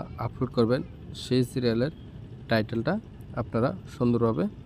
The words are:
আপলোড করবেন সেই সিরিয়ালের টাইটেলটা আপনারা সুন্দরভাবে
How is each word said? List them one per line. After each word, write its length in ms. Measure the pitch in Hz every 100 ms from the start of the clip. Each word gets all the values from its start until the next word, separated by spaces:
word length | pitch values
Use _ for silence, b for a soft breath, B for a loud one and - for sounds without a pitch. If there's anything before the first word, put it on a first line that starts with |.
| - -
আপলোড 300 | 117 - 123
করবেন 300 | - 113 131 175 - - -
সেই 280 | - 127
সিরিয়ালের 500 | 123 131 120 113 139 - - - - - -
টাইটেলটা 460 | 113 107 117 117 208 - - - -
আপনারা 340 | 117 113 131 - -
সুন্দরভাবে 500 | - 123 117 117 127 202 -